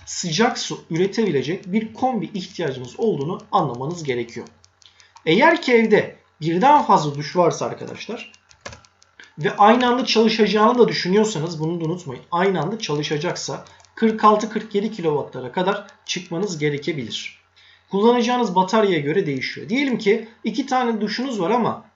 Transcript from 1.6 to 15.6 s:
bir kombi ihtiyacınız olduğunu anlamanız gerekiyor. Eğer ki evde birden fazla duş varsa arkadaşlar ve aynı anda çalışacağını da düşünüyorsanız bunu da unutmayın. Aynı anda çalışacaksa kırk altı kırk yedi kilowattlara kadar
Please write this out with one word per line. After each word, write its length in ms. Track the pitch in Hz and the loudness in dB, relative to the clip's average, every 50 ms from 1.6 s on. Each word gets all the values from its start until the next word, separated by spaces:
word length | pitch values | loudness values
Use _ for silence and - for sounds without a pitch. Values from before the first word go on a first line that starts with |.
| - 180 | -6 -4
bir 220 | 180 226 226 220 - | -2 -2 -2 -4 -6
kombi 320 | - - 262 254 220 160 | -4 -2 -2 -2 -2 -6
ihtiyacınız 760 | 151 - 196 180 - - - 170 147 131 127 127 123 - - | -6 -6 -8 -10 -8 -8 -6 -4 -4 -4 -6 -10 -12 -6 -2
olduğunu 420 | 226 220 185 143 135 151 190 214 - - | -2 0 0 -2 -4 -6 -6 -8 -8 -2
anlamanız 520 | - 202 170 135 117 120 131 143 175 175 160 | -2 0 0 -2 -4 -6 -8 -8 -8 -6 -6
gerekiyor. 440 | 139 123 120 120 117 - 120 98 - - _ _ _ _ _ _ - _ _ _ _ _ - _ | -4 -4 -4 -6 -8 -10 -14 -14 -16 -18 _ _ _ _ _ _ -20 _ _ _ _ _ -6 _
Eğer 360 | 160 160 202 285 330 339 - | 2 2 4 6 4 4 2
ki 120 | - - 247 | 2 2 4
evde 420 | 226 226 214 208 170 - - - - _ _ _ _ | 4 6 6 4 4 4 0 -6 -16 _ _ _ _
birden 420 | 151 165 165 180 208 277 302 285 - | -4 -2 0 4 6 6 6 6 6
fazla 320 | - 202 175 151 151 135 | 4 4 4 2 0 -4
duş 200 | 143 147 - - | -6 -8 -2 0
varsa 300 | 180 175 160 - - 135 | 2 2 2 2 0 -4
arkadaşlar 680 | 113 107 - - - 123 - - - 220 247 - - - _ _ _ - _ _ - - - _ _ _ _ _ _ _ - - - _ - | -6 -6 -8 -10 -12 -12 -12 -12 -12 -12 -12 -12 -16 -20 _ _ _ -20 _ _ -20 -20 -20 _ _ _ _ _ _ _ -20 -20 -20 _ -6
ve 180 | 147 196 - - | -4 -4 2 6
aynı 300 | 202 214 233 247 254 247 | 6 6 8 6 4 2
anda 180 | 247 254 - | 2 2 0
çalışacağını 720 | - - 226 226 220 - - 214 190 196 214 214 247 247 247 | 2 2 4 4 4 4 4 2 2 4 4 4 4 6 6
da 80 | 226 170 | 4 4
düşünüyorsanız 720 | 160 - - 180 185 208 214 214 - 160 143 175 175 151 | 4 0 0 2 4 4 4 2 0 -2 -4 -4 -4 -4
bunu 220 | 156 160 175 175 | -4 -4 -4 -4
da 40 | 165 | -4
unutmayın. 380 | 156 170 180 - 143 123 135 - _ | -4 -6 -6 -8 -10 -12 -14 -10 _
Aynı 300 | - 175 185 196 190 170 | -2 0 2 2 2 0
anda 180 | 147 175 220 220 | -2 -4 -4 -6
çalışacaksa 880 | - - 147 147 147 - 160 147 156 175 156 - - - 135 - - - - _ _ _ _ | -4 -4 -4 -4 -2 -2 -4 -2 -2 -4 -6 -6 -8 -8 -10 -10 -12 -18 -20 _ _ _ _
kırk 280 | - 226 220 220 220 - | 0 0 0 2 4 4
altı 260 | 214 214 208 233 220 | 4 6 4 2 -2
kırk 260 | - 208 - - - | -4 -8 -8 -4 -4
yedi 160 | 202 208 214 | -4 -4 -4
kilowattlara 600 | - - 165 160 147 143 147 - - 135 127 123 | -6 -4 -2 0 0 -2 -4 -6 -10 -12 -12 -8
kadar 360 | - 190 | -4 -2